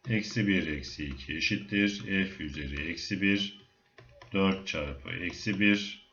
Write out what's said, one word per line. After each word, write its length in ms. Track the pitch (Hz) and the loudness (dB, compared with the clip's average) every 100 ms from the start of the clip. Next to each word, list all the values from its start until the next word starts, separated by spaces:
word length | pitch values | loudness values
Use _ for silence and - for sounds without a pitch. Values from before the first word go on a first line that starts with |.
| - | 0
Eksi 400 | 113 - 120 101 | 0 0 0 4
bir 180 | 92 78 | 2 2
eksi 380 | 73 69 - 73 | -4 -6 -8 -8
iki 300 | 67 - 80 | -8 -8 -2
eşittir. 640 | - 98 - 104 101 101 101 | 0 0 0 2 2 0 -2
F 380 | 95 95 - | 0 0 -4
üzeri 460 | 76 73 69 69 78 | -8 -6 -6 -4 -6
eksi 320 | 85 - 98 | -6 -4 2
bir, 380 | 98 101 98 - - _ _ - - - - | 4 4 0 -8 -20 _ _ -20 -20 -20 -4
dört 340 | 98 98 95 - | 2 4 2 -2
çarpı 440 | 85 71 69 85 | -4 -4 -8 -8
eksi 500 | 85 87 - 107 98 | -6 -6 -4 -2 4
bir 460 | 104 104 - - _ | 6 6 2 -10 _